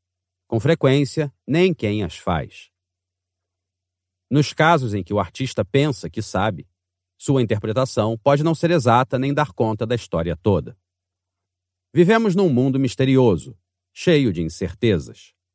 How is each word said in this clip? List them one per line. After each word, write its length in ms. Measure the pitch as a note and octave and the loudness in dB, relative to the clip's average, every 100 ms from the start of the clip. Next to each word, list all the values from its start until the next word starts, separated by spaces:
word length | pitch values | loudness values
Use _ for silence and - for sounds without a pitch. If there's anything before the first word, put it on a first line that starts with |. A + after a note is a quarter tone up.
| _ _ _ _ - | _ _ _ _ -6
Com 120 | A2+ | -2
frequência, 720 | C3 E3 C3+ C#3+ C#3 - D3 _ - | 0 2 2 2 0 -4 -6 _ -2
nem 280 | D#3 F#3 | 2 2
quem 280 | D#3 G#2+ G#2 | 0 -2 -2
as 140 | F2+ - | -4 -6
faz. 540 | - E2 - - - _ _ _ _ _ _ _ _ _ _ _ _ _ _ _ - | -4 -4 -4 -16 -20 _ _ _ _ _ _ _ _ _ _ _ _ _ _ _ -2
Nos 220 | C#3 C#3+ | 0 0
casos 420 | - D#3+ E3+ B2 | 2 4 4 0
em 80 | G2+ | -6
que 100 | F2+ | -2
o 80 | G#2 | -2
artista 440 | F2+ - C3 - | -4 -6 -8 -6
pensa 440 | G2 C3+ D3 - E2 | -2 0 0 -4 -8
que 140 | A2 | -10
sabe, 440 | - F#2+ G#2+ G2 - _ _ _ _ - | -6 -2 -2 -4 -14 _ _ _ _ -10
sua 260 | - C3+ | -2 0
interpretação 760 | A2 G#2 G#2+ A2 C3+ - G#2+ A2+ | 0 -2 -4 -4 -2 -2 -2 0
pode 240 | C#3 C#3+ | 0 2
não 120 | D#3+ | 0
ser 160 | D#3+ E3 | 0 0
exata 480 | F3 A#2 A#2 B2+ B2+ | 2 4 4 2 -2
nem 140 | C3+ | -2
dar 200 | C#3+ D3 | -2 -4
conta 340 | - A2+ G#2+ A#2 | -2 -2 -2 -4
da 80 | |
história 420 | A#2+ - E2 E2 E2 | -6 -4 -4 -4 -4
toda. 400 | A2 F2+ B1 - _ _ _ _ _ _ _ _ _ _ _ | 0 -2 -2 -16 _ _ _ _ _ _ _ _ _ _ _
Vivemos 420 | C3 F3 A3+ A3 | 2 4 4 2
num 140 | F3 F#3 | 2 2
mundo 320 | B2 C3+ C3 | 2 2 0
misterioso, 760 | C3 - C3+ C3 B2 E2+ - - _ _ _ | -2 0 2 4 4 2 -6 -20 _ _ _
cheio 400 | - - D3+ B2+ | -4 2 2 2
de 100 | D#2+ | -2
incertezas. 880 | D#2+ - F2+ - A#2 F2 A#1+ - - _ _ | -4 -6 -8 -2 0 0 -4 -18 -20 _ _